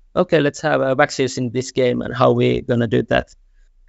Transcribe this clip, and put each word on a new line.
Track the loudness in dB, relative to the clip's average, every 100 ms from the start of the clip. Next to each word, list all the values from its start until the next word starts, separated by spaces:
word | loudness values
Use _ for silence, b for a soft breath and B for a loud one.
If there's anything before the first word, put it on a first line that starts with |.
| _
"Okay, | -4 0 2
let's | 0 -2
have | -2 0
a | 0
vaccines | 0 0 0 -4 -2
in | -4
this | -4 -4
game, | 0 0 0
and | -4
how | 2 2
we | 4 2 0
gonna | -2 -2 0
do | 0
that?" | 0 0 -2 -10 _ _ _ _